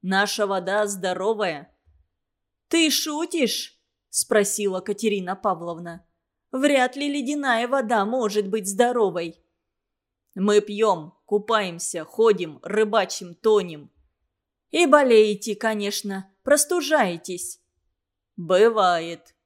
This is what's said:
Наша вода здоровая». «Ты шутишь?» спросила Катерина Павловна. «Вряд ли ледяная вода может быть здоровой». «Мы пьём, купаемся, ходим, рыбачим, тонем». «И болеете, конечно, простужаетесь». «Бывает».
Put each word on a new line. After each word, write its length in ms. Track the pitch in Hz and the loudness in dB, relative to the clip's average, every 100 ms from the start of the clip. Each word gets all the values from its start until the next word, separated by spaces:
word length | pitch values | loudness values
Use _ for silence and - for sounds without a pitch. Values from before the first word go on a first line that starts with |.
Наша 460 | 185 190 202 - 208 | -2 0 0 -2 -2
вода 400 | 190 180 202 208 | -2 -2 -2 -2
здоровая». 880 | 196 185 185 196 220 196 151 143 _ _ _ _ _ _ _ _ _ _ | -2 -4 -2 -2 -2 -2 -4 -12 _ _ _ _ _ _ _ _ _ _
«Ты 220 | 330 320 | 2 2
шутишь?» 880 | - 311 294 254 339 247 - - _ _ _ _ - | 2 -4 -6 -4 -2 -2 -2 -10 _ _ _ _ -6
спросила 640 | - 220 202 - 202 185 | 0 0 0 -2 -2 -4
Катерина 560 | 185 202 226 202 180 190 | -6 -2 -2 -2 -4 -4
Павловна. 680 | 208 175 170 170 175 165 _ _ _ _ _ | -4 -4 -6 -10 -12 -16 _ _ _ _ _
«Вряд 460 | 262 285 285 254 269 | -2 2 2 0 -2
ли 120 | 285 | -4
ледяная 600 | 285 247 294 277 226 240 | -4 -4 -4 0 0 0
вода 360 | 269 220 226 | -2 0 0
может 440 | 196 254 220 202 196 | 0 -2 -2 -2 -2
быть 180 | 220 196 | -4 -6
здоровой». 760 | 196 240 247 202 175 170 - _ _ _ _ _ _ _ _ _ | 0 0 2 0 0 -8 -12 _ _ _ _ _ _ _ _ _
«Мы 260 | - 196 208 | -2 4 4
пьём, 540 | 202 208 220 180 151 _ | 2 0 2 2 -4 _
купаемся, 800 | _ 208 208 220 190 170 - 175 | _ -4 0 -2 -2 -6 -8 -8
ходим, 540 | 156 - 226 196 170 147 | -10 2 4 4 0 -10
рыбачим, 720 | - 214 214 220 185 - 180 | -6 -2 2 0 0 -6 -12
тонем». 560 | 175 220 214 185 151 143 _ _ _ _ _ _ _ _ | -4 2 2 2 -12 -20 _ _ _ _ _ _ _ _
«И 160 | 311 339 | 2 6
болеете, 680 | 294 269 226 214 202 - | 6 6 6 6 2 -6
конечно, 800 | 202 226 214 202 202 202 190 190 _ | -4 -4 -2 -4 -6 -8 -10 -12 _
простужаетесь». 1160 | - 294 - 359 277 302 202 170 - 180 - - _ _ _ _ _ _ _ - | 2 2 2 -2 0 2 2 -2 -10 -10 -10 -14 _ _ _ _ _ _ _ -14
«Бывает». 1000 | 170 185 220 220 185 170 165 170 _ _ | 0 4 4 4 2 2 -4 -12 _ _